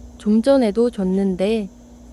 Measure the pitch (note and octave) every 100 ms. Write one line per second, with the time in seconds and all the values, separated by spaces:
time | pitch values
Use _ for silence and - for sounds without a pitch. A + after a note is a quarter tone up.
0 | - - G#3+ A3 B3 C#4 A3+ G3+ A#3+ A#3
1 | F#3 F#3+ G3 F3+ G3 A3+ F#3+ - - -
2 | -